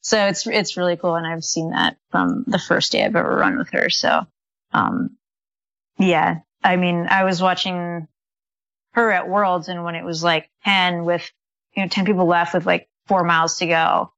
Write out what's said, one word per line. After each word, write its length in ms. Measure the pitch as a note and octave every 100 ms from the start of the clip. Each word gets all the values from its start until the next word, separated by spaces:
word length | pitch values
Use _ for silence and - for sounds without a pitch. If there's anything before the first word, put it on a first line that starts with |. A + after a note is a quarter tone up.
So 240 | - A3 G3
it's, 200 | - A3+
it's 300 | G#3+ F#3 -
really 200 | F3+ E3+
cool. 180 | F3+
And 120 | E3 E3
I've 180 | E3
seen 260 | D#3+ - D#3+
that 260 | - E2+ - _
from 340 | F3+ - - -
the 120 | F#3
first 340 | - - -
day 120 | -
I've 120 | - F3
ever 200 | - -
run 220 | G3 -
with 120 | E3+
her. 200 | - -
So, 360 | - - - - _ _ _ _
um, 440 | - - - - - _ _ _ _ _ _ _ -
yeah, 400 | F#3 E3 F3 E3 _ _
I 140 | G3 F3+
mean, 300 | F3+ F3 E3+
I 160 | G3
was 180 | F#3+ F3
watching 680 | F#3 F3+ F#3+ F3+ F3 E3+ D#3+ _ _ _ _ _ _ _ _
her 180 | - A3+
at 180 | F#3 F#3
Worlds, 400 | G3 G3+ F3+ D#3+
and 160 | F3+
when 100 | E3+
it 100 | E3
was, 200 | E3+ E3
like, 260 | E3+ D#3+ - _
ten 400 | G3+ G3 F3+ F3
with, 260 | E3+ F3 - _ _ _ _ -
you 60 |
know, 60 | F#3+
ten 180 | - F#3+
people 200 | F#3+ F3
left 280 | F3 F3
with, 120 | F#3 F3+
like, 220 | F3 - _ -
four 180 | G3
miles 340 | E3+ E3 E3 -
to 80 | E3+
go 460 | E3 D#3+ - -